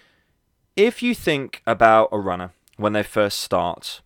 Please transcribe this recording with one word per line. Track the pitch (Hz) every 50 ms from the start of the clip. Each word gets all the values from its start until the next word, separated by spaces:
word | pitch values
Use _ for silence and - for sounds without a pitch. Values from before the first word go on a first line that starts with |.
| _ _ _ _ _ _ _ _ _ _ _ _ _ _ _
If | - 202 240 233 - 240
you | 247 233
think | - - 180 151 139 135 - - - _
about | - 113 95 117 110 110 110 110 -
a | 110 107
runner | 98 98 90 90 90 92 - _ _ _ _
when | - 104 107 107
they | 107 101
first | - - 107 104 101 - -
start, | - - 98 92 87 87 - - - - - - _